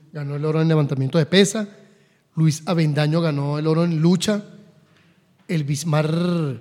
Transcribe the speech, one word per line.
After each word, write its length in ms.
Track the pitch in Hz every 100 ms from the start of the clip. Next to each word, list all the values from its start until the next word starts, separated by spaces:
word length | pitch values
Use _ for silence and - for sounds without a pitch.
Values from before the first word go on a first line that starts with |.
| _
ganó 220 | 151 143
el 100 | 147
oro 160 | 151 156
en 60 | 160
levantamiento 520 | 156 139 135 135 170
de 80 | 147
pesas. 420 | 185 196 220 208 - - _ _ _ _
Luis 300 | - 160 151 -
Avendaño 540 | 170 156 147 147 165
ganó 400 | 165 143 143 147
el 80 | 156
oro 160 | 160
en 180 | 175 160
lucha. 400 | 165 180 196 208 208 - - _ _ _ _ _ _ _ -
El 160 | 175
Bismar 480 | 143 143 160 151 156 165 180 175 151 120